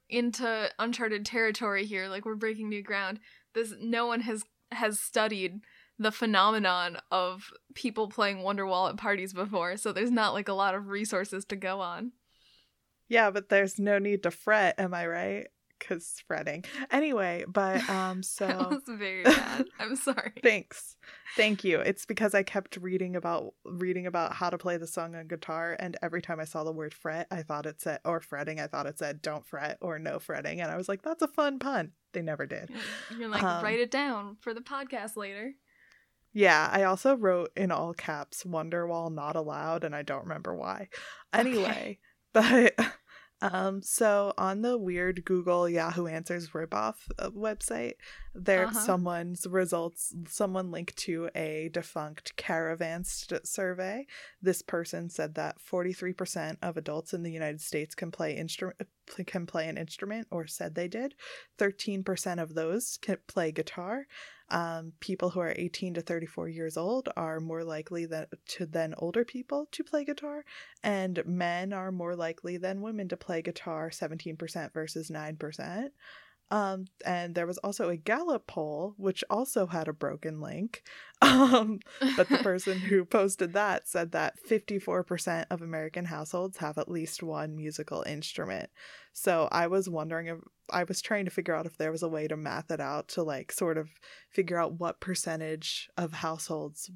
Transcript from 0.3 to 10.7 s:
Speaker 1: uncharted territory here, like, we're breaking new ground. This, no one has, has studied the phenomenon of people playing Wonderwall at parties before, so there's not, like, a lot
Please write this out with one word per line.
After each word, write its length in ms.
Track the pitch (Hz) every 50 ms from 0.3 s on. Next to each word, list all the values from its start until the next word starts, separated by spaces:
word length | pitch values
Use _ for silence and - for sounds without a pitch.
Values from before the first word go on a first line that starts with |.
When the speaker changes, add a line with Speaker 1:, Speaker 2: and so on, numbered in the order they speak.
| 220 - 254 226 226 220 214 - - -
Speaker 1:
uncharted 480 | 214 226 240 240 240 220 214 202 208
territory 600 | - 233 240 226 220 208 - 240 208 202 196 196
here, 240 | 208 208 190 190 190
like, 160 | 190 196 202
we're 100 | 220 220
breaking 320 | 208 226 220 220 214 220 214
new 160 | 214 208 196
ground. 380 | 202 208 196 196 190 202 214 - - - - _ _ -
This, 200 | 220 233 220 214 -
no 240 | 202 233 233 233 240
one 160 | 240 233 240
has, 240 | 226 240 220 214 - - _ _ _ _
has 260 | 240 240 240 214 214 202
studied 580 | - - - 233 214 220 214 196 185 180 180 208 - - - - - _ _ -
the 120 | 214 220
phenomenon 880 | 214 - 240 220 214 190 190 208 220 214 208 185 180 180 175 175 170 - - _
of 400 | - 185 180 180 185 190 202 - - - - _ -
people 320 | - - 240 214 220 220 196
playing 300 | 202 - 214 202 202 190
Wonderwall 520 | 180 190 202 202 196 190 185 180 185 165
at 60 | -
parties 380 | 208 - 220 202 196 185 190 190
before, 420 | 180 190 208 208 185 170 175 185
so 160 | 208 - 214
there's 180 | 190 - 214 247
not, 240 | 247 233 214 202 -
like, 140 | 196 202 -
a 60 | 196
lot 200 | 190 196 196